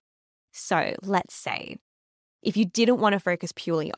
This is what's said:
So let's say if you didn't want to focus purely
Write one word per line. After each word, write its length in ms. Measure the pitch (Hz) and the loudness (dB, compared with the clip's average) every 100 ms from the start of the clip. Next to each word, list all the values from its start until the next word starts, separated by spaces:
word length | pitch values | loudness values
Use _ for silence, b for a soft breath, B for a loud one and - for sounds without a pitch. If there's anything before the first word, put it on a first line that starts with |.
| _ _ _ _ _ | _ _ _ _ _
So 440 | - - 170 - - | -10 0 0 0 -4
let's 320 | 190 190 - | -2 -2 -2
say 440 | - - - - - _ _ _ _ _ _ | -8 -6 -8 -10 -16 _ _ _ _ _ _
if 160 | - 208 | -2 2
you 80 | 190 | 2
didn't 340 | 226 233 247 | 4 4 4
want 140 | 214 | 4
to 60 | 202 | 2
focus 320 | 185 175 175 - | 0 -2 -4 -8
purely 360 | - 165 156 | -2 -2 -2